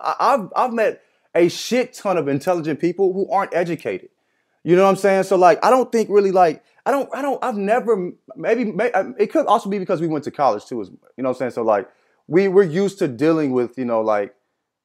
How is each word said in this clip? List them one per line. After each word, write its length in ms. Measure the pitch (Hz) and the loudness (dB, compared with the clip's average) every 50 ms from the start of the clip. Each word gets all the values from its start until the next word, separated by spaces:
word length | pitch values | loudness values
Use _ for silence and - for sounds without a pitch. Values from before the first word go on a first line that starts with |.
I, 140 | - 151 - - | -4 -6 -2 0
I've, 280 | - 220 269 269 190 156 - | 2 2 2 0 -2 -4 -2
I've 160 | - 226 254 226 | -2 -2 -2 0
met 280 | 233 220 180 - - _ _ _ _ _ _ _ | 0 -2 -2 -2 -4 _ _ _ _ _ _ _
a 140 | 165 175 175 | 2 2 2
shit 420 | - - - - 214 254 240 240 - | 0 -4 -6 -2 -2 -2 -2 -2 -8
ton 220 | - - 208 180 170 | -8 -6 -2 -2 -2
of 120 | 147 139 | -2 -2
intelligent 500 | 139 139 - 185 180 175 151 156 151 131 | -4 -2 -2 -2 -2 -2 -2 -6 -6 -2
people 320 | - 170 175 - 196 185 | -4 -4 -2 0 0 0
who 180 | 185 190 196 - | 0 -2 -4 -2
aren't 240 | 165 190 190 - - | -2 -2 -2 -2 -2
educated. 540 | 165 180 170 170 - - 120 98 90 - - _ _ _ _ _ _ _ _ _ _ _ | -2 -2 -2 -4 -6 -6 -8 -8 -8 -10 -16 _ _ _ _ _ _ _ _ _ _ _
You 120 | 160 170 180 | 2 4 4
know 60 | 190 | 6
what 80 | 196 | 4
I'm 40 | 190 | 2
saying? 280 | 190 196 202 190 190 185 | 2 2 2 2 2 2
So, 120 | 190 202 | 2 4
like, 240 | 180 180 175 160 - | 6 6 6 6 6
I 80 | - 196 | 4 4
don't 220 | 247 262 240 247 | 4 4 2 0
think 160 | - 226 214 - | 0 -2 -2 2
really, 220 | 190 202 202 196 | 2 2 2 4
like, 320 | 180 185 180 165 143 - _ _ _ _ _ | 4 4 4 4 2 -2 _ _ _ _ _
I 60 | 208 | -2
don't, 180 | 262 285 240 - - | -2 -2 -2 -6 -8
I 80 | - | -6
don't, 220 | 277 285 254 - - | -4 -4 -4 -4 -4
I've 140 | 247 233 208 | -6 -4 -4
never, 540 | 196 196 220 254 - 233 226 196 180 175 - _ _ - - - | 0 0 0 0 0 0 -2 -2 -2 -8 -10 _ _ -20 -16 -6
maybe, 260 | 160 175 226 240 247 | -2 0 0 0 0
may-, 300 | 208 175 175 226 247 - | -4 -2 -2 -2 0 0
um, 200 | 190 190 - - - | -2 -2 -2 -2 -4
it 80 | 208 214 | -4 0
could 160 | - 320 285 | 0 -2 2
also 220 | - 202 220 - 202 | 2 0 0 0 -4
be 80 | 196 208 | -6 -6
because 220 | 185 - 196 151 | -4 -4 -4 -2
we 80 | 170 165 | -2 -4
went 160 | 156 147 - | -4 -4 -6
to 80 | 120 | -8
college 340 | - - 147 127 107 104 - - | -6 0 0 0 0 -2 -6 -10
too, 120 | 135 117 | -10 -10
is, 100 | 101 87 - - _ _ _ - | -10 -10 -14 -20 _ _ _ -6
you 40 | 127 | -6
know 60 | 131 | -6
what 40 | 123 | -4
I'm 40 | - | -4
saying? 120 | 135 120 | -6 -6
So, 120 | 110 123 117 | -4 -4 0
like, 260 | 113 107 101 95 - _ _ _ _ _ _ _ - | 0 0 0 0 -6 _ _ _ _ _ _ _ -2
we, 180 | 147 180 196 196 | 0 2 2 4
we're 160 | 180 196 202 | 4 4 4
used 340 | 170 147 180 202 196 196 - | 4 0 -2 -2 -2 -2 -2
to 100 | 185 151 | -4 -4
dealing 420 | 123 110 143 160 165 160 151 139 | -2 0 2 2 2 2 0 0
with, 260 | 127 127 123 113 - - | 0 -2 -2 -2 -4 -8
you 60 | 127 | -4
know, 160 | 120 117 113 | -2 -2 0
like, 340 | 110 110 107 104 101 101 - _ _ _ _ _ _ _ _ _ _ | 0 0 0 0 -2 -4 -8 _ _ _ _ _ _ _ _ _ _